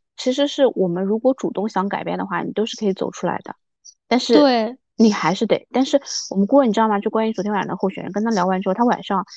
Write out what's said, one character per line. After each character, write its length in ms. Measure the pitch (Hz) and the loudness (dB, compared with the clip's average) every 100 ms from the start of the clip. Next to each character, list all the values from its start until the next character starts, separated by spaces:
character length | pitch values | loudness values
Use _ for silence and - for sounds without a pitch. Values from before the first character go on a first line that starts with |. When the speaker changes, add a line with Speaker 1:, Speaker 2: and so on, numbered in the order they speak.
| _ - | _ -6
Speaker 1:
其 160 | 254 | -2
实 140 | 254 285 | 0 0
是 180 | - 262 - | 2 0 2
我 120 | 185 | -2
们 160 | 175 | 0
如 160 | 196 220 | -2 0
果 120 | 254 262 | 0 0
主 160 | 180 | -4
动 180 | - 214 | -4 -4
想 180 | 190 196 | -4 -4
改 160 | - | -4
变 140 | 175 185 | -6 -6
的 80 | 190 | -4
话， 160 | 175 | -6
你 100 | - | -4
都 140 | - 226 | -4 -4
是 100 | - | -4
可 100 | 208 | -4
以 60 | |
走 180 | 190 - | -2 -4
出 160 | - 175 | -4 -4
来 120 | - | -6
的。 120 | - - _ _ - - - | -10 -18 _ _ -20 -12 -2
但 120 | 240 | 0
是 140 | - | 4
Speaker 2:
对。 440 | 294 277 240 220 262 _ - | 6 6 4 -2 -6 _ 4
Speaker 1:
你 140 | 220 | 4
还 240 | 208 160 190 | 4 0 0
是 100 | 220 | 0
得， 220 | 175 - | -2 0
但 100 | - | -2
是 160 | 269 277 - - - | 2 0 -2 -10 -4
我 80 | 196 | 0
们 100 | 202 | 4
顾 80 | 277 | 4
问 140 | 247 | 4
你 20 | |
知 80 | 214 | 2
道 80 | 220 | 2
吗？ 100 | 208 | 0
就 80 | 214 | -2
关 180 | 220 220 | -2 -2
于 60 | |
昨 100 | 220 | -2
天 80 | 202 | -4
晚 100 | 202 | -4
上 60 | - | -4
的 80 | 190 | -4
候 140 | 190 | -4
选 120 | - | -4
人， 120 | 180 | -8
跟 100 | 196 | -4
他 80 | 226 | -2
聊 140 | 208 185 | 0 0
完 140 | 185 | 0
之 80 | 196 | 0
后， 40 | |
他 120 | 190 240 | 0 0
晚 180 | 196 | 0
上 220 | - 190 - | -2 -4 -4